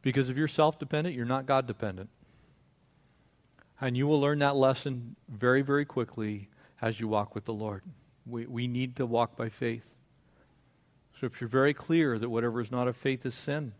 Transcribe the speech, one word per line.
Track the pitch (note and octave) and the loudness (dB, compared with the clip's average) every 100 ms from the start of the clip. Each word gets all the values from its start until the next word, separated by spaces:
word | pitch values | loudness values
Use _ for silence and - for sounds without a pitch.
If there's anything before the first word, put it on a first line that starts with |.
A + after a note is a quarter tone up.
Because | C3+ C3 B2+ | 2 2 0
if | C3 | 0
you're | D#3 | 0
self-dependent, | - D#3 - C#3 D3+ E3+ B2+ | 4 4 2 -4 -2 -2 -2
you're | A#2+ | -2
not | C3 C3+ | -2 2
God-dependent. | C3+ B2+ G#2+ G#2+ F#2 G2 _ _ _ _ _ _ _ _ _ _ _ _ _ _ _ _ _ | 2 2 -4 -6 -6 -14 _ _ _ _ _ _ _ _ _ _ _ _ _ _ _ _ _
And | C3+ B2 | -2 0
you | C#3+ | 2
will | D3+ | 4
learn | C#3+ D3 | 4 4
that | C#3+ C#3 | 2 4
lesson | C3+ B2+ C#3+ B2 A#2 - - | 4 2 -4 -8 -10 -16 -16
very, | A2+ B2 C3 | 0 4 4
very | C#3 C#3+ D3 | 4 0 0
quickly | - A2+ - G#2+ G#2 G2 _ - _ | -4 -4 -4 -6 -6 -10 _ -20 _
as | A2+ G#2+ | -4 -2
you | A2+ | 0
walk | G#2+ G2+ G#2+ | 0 0 -6
with | - | -6
the | |
Lord. | A2 G#2+ G2+ F#3 C3+ _ _ - | -6 -6 -8 -12 -20 _ _ -10
We, | A#2 A#2 | -10 -8
we | A#2+ B2 | -6 -4
need | B2 C3 B2 | -2 -4 -4
to | B2 | 0
walk | A#2 A#2 - | 0 0 -2
by | A2+ | -8
faith. | - A#2 A#2 - _ _ _ _ _ _ _ _ _ _ _ _ - | -4 -4 -4 -12 _ _ _ _ _ _ _ _ _ _ _ _ -8
Scripture | B2 - A#2 | -8 -6 0
very | C3 C#3 D3 | 4 4 2
clear | - E3 D3+ A2+ | 2 4 4 2
that | A#2 | 0
whatever | A2+ A#2+ A#2 | 0 0 -2
is | A2+ | -2
not | B2 B2 | -2 -2
of | A#2+ | 0
faith | C#3 C3 B2+ | -2 -2 -4
is | - | -6
sin. | - D3 C#3 | -6 -4 -6